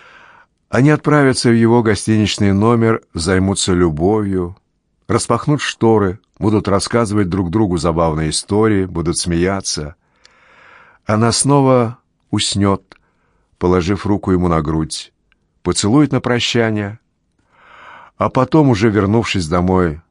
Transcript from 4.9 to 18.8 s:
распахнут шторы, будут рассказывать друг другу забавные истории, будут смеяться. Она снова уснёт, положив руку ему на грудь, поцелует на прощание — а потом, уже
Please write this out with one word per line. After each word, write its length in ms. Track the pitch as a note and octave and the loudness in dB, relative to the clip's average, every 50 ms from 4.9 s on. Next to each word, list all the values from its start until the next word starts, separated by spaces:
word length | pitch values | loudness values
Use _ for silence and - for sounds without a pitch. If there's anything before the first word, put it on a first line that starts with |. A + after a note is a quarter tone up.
| _ _ _ - | _ _ _ -4
распахнут 540 | - A#2 - - A#2+ A#2 - - D3 C3+ - | -2 -2 0 -2 -2 -2 0 -2 -2 -2 -2
шторы, 560 | - - - A#2 A2+ A2+ G#2+ G2+ F#2+ F2+ A2 _ _ _ - | -6 -4 0 2 2 4 4 2 0 -4 -6 _ _ _ -4
будут 280 | - G#2+ G#2+ G#2 - | -2 0 0 0 0
рассказывать 640 | G2+ F#2+ G2 - - - A#2 A#2 G2 G#2 G#2+ G#2 F2+ | 0 -2 -2 -2 -2 -2 -2 0 0 0 -2 -2 0
друг 220 | E2+ F#2+ G2 E2+ | -2 -2 -2 -2
другу 280 | D#2+ A2 A2 F#2+ F2 E2+ | 0 0 0 0 0 -2
забавные 520 | D2 F2 D#2+ E2 E2+ E2 D#2 D#2 D#2+ D#2 | -2 -2 0 0 0 0 0 -2 -2 -4
истории, 540 | D#2 - - - G2 G#2 A2 A2 G#2+ G2 F#2+ | -4 -6 -4 -2 0 0 2 2 0 0 -2
будут 320 | F2+ E2 E2 E2 E2 E2 | -4 -4 -4 -4 -4 -4
смеяться. 800 | - - F#2 E2+ E2 F2 F#2 G2 G2 F#2+ - - - D2+ D2 D2 _ _ _ _ _ _ _ _ _ _ _ _ _ - - - - - _ _ _ _ | -4 -4 -2 -2 0 0 -2 -2 -4 -6 -8 -8 -8 -8 -10 -14 _ _ _ _ _ _ _ _ _ _ _ _ _ -20 -20 -20 -20 -20 _ _ _ _
Она 240 | - G#2+ G#2+ A2+ A#2 | -2 0 0 0 0
снова 680 | A2 - - C3 C#3+ C#3+ C3+ C3 C3 B2 A#2+ A2+ A#2+ - _ _ _ _ _ _ | 0 0 0 2 2 4 4 4 4 2 2 -2 -4 -10 _ _ _ _ _ _
уснёт, 680 | - G#2+ G#2 - - G2 G2+ G2 G2 F#2+ - _ - - _ _ _ _ _ _ _ _ _ _ _ - | -6 -4 -4 -4 -2 0 0 0 0 -2 -4 _ -20 -20 _ _ _ _ _ _ _ _ _ _ _ -4
положив 480 | - F2+ F2+ F#2 E2+ F2 G#2 F#2+ - | 0 0 2 2 0 0 -2 -4 -2
руку 260 | F#2+ G#2 F#2+ - G2 F#2 | -2 -2 -2 -2 0 0
ему 160 | F2+ F2+ F2+ | 0 0 0
на 120 | E2 D#2+ | 0 0
грудь, 520 | D#2 D2+ D#2+ D#2+ D#2+ D2+ - - - - _ _ _ _ _ _ _ _ _ _ - | -2 -2 -2 -4 -4 -6 -8 -12 -14 -16 _ _ _ _ _ _ _ _ _ _ -6
поцелует 480 | F2+ B2 - - G2+ A2+ D3 D3+ C#3 | -4 -4 -2 0 2 2 2 2 2
на 100 | C#3+ B2+ | 0 -2
прощание — 800 | - B2 B2 A#2+ A2 - - A#2+ A#2 A2 A2 G#2 G#2 G2 G#2 - _ _ _ _ _ _ _ _ _ _ _ _ _ - - - - - - - - - _ | -2 -2 -2 -2 -2 -2 -2 0 0 0 -2 -4 -6 -6 -10 -14 _ _ _ _ _ _ _ _ _ _ _ _ _ -20 -20 -20 -20 -20 -20 -20 -20 -18 _
а 120 | - G2 A2 | -4 -4 -2
потом, 420 | - C3 B2+ B2+ - D#3+ D3+ C#3 | 0 0 0 2 2 4 4 4
уже 200 | B2 F#2 | 4 2